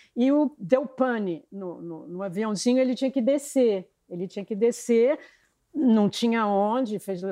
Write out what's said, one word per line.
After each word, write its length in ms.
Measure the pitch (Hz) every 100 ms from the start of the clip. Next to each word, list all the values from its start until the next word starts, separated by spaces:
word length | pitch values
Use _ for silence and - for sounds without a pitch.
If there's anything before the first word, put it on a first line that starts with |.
| _
e 160 | 240 262
o, 240 | 294 294 -
deu 280 | 170 254 285
pane 580 | - 254 233 196 160 -
no, 300 | 196 185 160
no, 240 | 170 160 -
no 160 | 175
aviãozinho, 560 | 196 180 220 202 240 254
ele 160 | 262
tinha 160 | 247 262
que 100 | 262
descer, 680 | 226 294 - 269 240 196 175 _ -
ele 200 | 175 185
tinha 160 | 208
que 100 | 202
descer, 640 | 202 233 233 - 233 247 302 - _ _ _ _
não 320 | 285 262 220 208
tinha 400 | - 233 233 214
onde, 520 | 196 208 247 240 208
fez 240 | - 180 190